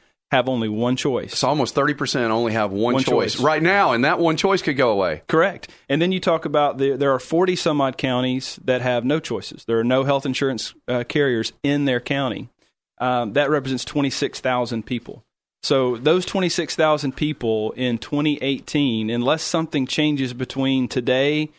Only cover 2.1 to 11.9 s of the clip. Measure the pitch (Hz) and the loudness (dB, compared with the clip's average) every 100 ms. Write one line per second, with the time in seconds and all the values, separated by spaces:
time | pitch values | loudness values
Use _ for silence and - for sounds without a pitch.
2.1 | 143 117 113 117 110 104 98 117 131 131 | -2 0 0 0 0 0 0 2 2 2
3.1 | 123 104 107 131 156 165 202 175 120 135 | 2 0 0 2 2 2 4 4 4 2
4.1 | 175 165 156 190 196 - 135 127 104 92 | 2 2 2 2 2 0 2 2 4 0
5.1 | 78 - 160 185 - - - _ 143 175 | -2 0 2 2 -2 -16 -20 _ 0 2
6.1 | 185 185 160 160 147 147 123 139 131 143 | 0 0 0 0 0 0 2 0 2 2
7.1 | 131 - 165 185 180 - 147 135 127 135 | 2 0 0 2 2 0 2 0 0 -2
8.1 | 123 127 127 - - - 123 127 123 120 | 0 0 -2 -6 -8 -2 0 2 0 0
9.1 | 156 156 107 92 - - 113 117 127 135 | -2 -2 -6 -8 -14 -2 0 4 2 2
10.1 | 139 135 127 139 120 - - - 123 123 | 0 0 0 0 -2 -6 -12 -4 -4 0
11.1 | 151 143 120 110 - 139 143 143 | 0 2 2 -2 -4 -2 0 0